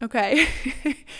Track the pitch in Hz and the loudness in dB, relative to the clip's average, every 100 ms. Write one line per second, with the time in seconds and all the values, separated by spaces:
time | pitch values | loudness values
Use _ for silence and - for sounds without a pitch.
0 | 226 240 202 302 320 - 262 - 302 - | -4 0 2 4 2 0 -4 -4 -4 -6
1 | - | -10